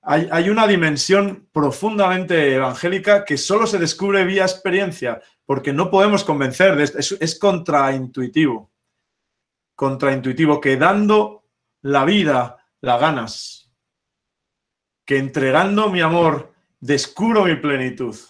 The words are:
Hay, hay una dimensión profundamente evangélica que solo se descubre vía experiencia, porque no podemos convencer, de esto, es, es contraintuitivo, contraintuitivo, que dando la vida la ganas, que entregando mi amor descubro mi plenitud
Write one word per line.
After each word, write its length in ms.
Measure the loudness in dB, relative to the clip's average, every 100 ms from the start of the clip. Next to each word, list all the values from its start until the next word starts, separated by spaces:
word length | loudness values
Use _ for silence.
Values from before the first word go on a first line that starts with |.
Hay, 260 | 0 0 0
hay 180 | -2 0
una 160 | 2 2
dimensión 800 | 2 0 -2 2 2 2 -6 _
profundamente 1000 | -2 -2 -2 -6 0 0 0 0 0 2
evangélica 720 | 2 -2 -4 -4 -4 2 2
que 140 | 2 -4
solo 280 | 0 0 0
se 120 | 0
descubre 460 | -2 -4 -2 0
vía 180 | 2 2
experiencia, 800 | 0 -2 -2 -2 -2 -6 -8 -8 _ _ -6
porque 260 | -4 -2
no 180 | -2 0
podemos 340 | 2 4 2
convencer, 500 | 0 -2 -2 2 2
de 80 | 4
esto, 160 | 0 -2
es, 180 | -6 -4
es 180 | -6 0
contraintuitivo, 1300 | 0 0 0 0 0 -2 -6 -8 -4 0 0 -2 -10 _ _ _ _ _ _ _ _ _ _ -4
contraintuitivo, 840 | -4 0 -2 -2 -4 0 2 2
que 160 | 2 2
dando 680 | 2 2 4 2 2 -6 _ _ _ _
la 220 | -2 0
vida 520 | 2 2 2 0 -2 -10 _ _
la 180 | -2 2
ganas, 720 | 2 0 -8 -12 -16 -20 _ _ _ _ _ _ _ _ _ _ _ _ _ _
que 140 | -2 -2
entregando 720 | -2 -2 2 2 2 0 0
mi 100 | 0
amor 520 | 0 2 2 0 -8 _ _ _
descubro 640 | -2 -2 -2 -4 0 2
mi 120 | 2 0
plenitud 600 | -2 -2 -4 -6 -10 -10